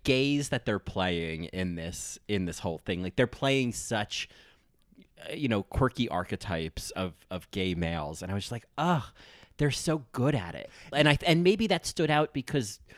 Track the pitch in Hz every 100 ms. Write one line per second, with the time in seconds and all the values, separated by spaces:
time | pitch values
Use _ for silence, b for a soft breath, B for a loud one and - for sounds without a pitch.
0 | - 131 139 143 139 127 - 101 - 98
1 | 92 87 82 80 82 92 92 85 82 -
2 | - - - 101 90 82 92 82 - 87
3 | 90 - 123 - 135 135 123 - - 110
4 | 107 - - b b b b _ _ -
5 | - - - - 113 107 - 110 127 -
6 | 117 90 90 92 - 82 80 - - -
7 | 92 - - 90 - 98 92 85 82 82
8 | 73 82 92 98 - 120 - - 165 156
9 | - b b b b - 147 123 - 160
10 | - - 131 143 85 60 - B B -
11 | 151 147 - 165 175 208 220 170 - -
12 | 151 151 151 143 - 147 107 - b